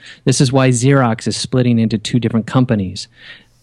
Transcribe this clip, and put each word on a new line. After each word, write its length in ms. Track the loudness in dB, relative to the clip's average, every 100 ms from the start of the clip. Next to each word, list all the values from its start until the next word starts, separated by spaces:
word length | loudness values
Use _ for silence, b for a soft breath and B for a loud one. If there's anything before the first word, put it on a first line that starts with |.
| B B
This 160 | -2 0
is 120 | 2
why 160 | 2 2
Xerox 580 | 2 2 4 2 -2 -6
is 100 | -6
splitting 440 | -4 0 2 2
into 180 | 0 -2
two 220 | -2 -2
different 260 | 0 -2 -2
companies. 640 | 0 0 0 -4 -8 -16 B B B B B